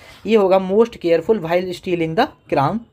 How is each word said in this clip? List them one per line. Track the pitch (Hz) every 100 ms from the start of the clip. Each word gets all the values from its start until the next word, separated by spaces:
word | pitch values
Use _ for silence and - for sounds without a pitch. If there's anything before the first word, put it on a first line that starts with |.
| - -
ये | 196
होगा | 220 190 190 185
most | 208 233
careful | - 170 165 165 214
while | 160 180
stealing | 185 175 190 165 160
the | 165 302 - -
crown | 143 139 220 -